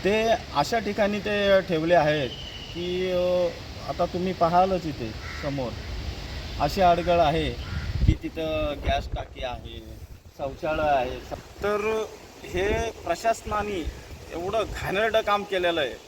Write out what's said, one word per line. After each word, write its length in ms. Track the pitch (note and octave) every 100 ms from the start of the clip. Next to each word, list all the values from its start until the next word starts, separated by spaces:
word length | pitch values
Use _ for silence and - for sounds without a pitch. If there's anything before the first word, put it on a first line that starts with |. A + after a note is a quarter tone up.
ते 240 | F#3 G#3+ A3+ G#3+ -
अशा 240 | C#3 D3+ A#3
ठिकाणी 400 | G#3 G#3 G3+ G#3
ते 420 | G#3 G3+ G3 F#3+
ठेवले 340 | F#3 D#3+ E3
आहेत 360 | F3 D3+ D3+ B2 - - - -
की, 360 | E3+ F3 F3+ F#3
अ, 380 | F3+ F3+ F3+ E3+ - - - -
आता 160 | C#3 F3
तुम्ही 260 | F3+ F#3
पाहालच 540 | E3+ E3 F3 F#3+ F#3 D#3+
इथे 240 | B2+ A2+ A2 - -
समोर 260 | D3 C#3 A#2+ G#2+ - - - - - - - -
अशी 200 | D3 G3
अडगळ 400 | F3+ E3+ E3+ F3
आहे 300 | D#3 D#3+ D3 A#2+ - - - - -
की 80 | -
तिथं 520 | D#3+ D#3+ D#3 D#3 D3+ C#3+ C#3
गॅस 220 | C#3 - D3
टाकी 280 | C3 C#3+
आहे, 420 | C3 A#2 A#2 A#2 A2 A2 - - - -
शौचालय 440 | C#3 C3 D#3+ D#3
आहे. 360 | D3+ C#3 B2 B2+ - D3+ - -
तर 420 | G3+ D4 G#4+ A4 - - - -
हे 480 | - F3+ G3 A3 A3+
प्रशासनाने 920 | - E3+ E3+ A3+ A3+ A3 G#3 G#3 F#3+ C#3+ - - - -
एवढं 320 | E3 F3+ A3 F#3+ -
घाणेरडं 380 | D3+ F3+ A3 -
काम 220 | G#3 G#3
केलेलं 380 | F#3+ F#3 F3 E3+
आहे. 120 | C3 A2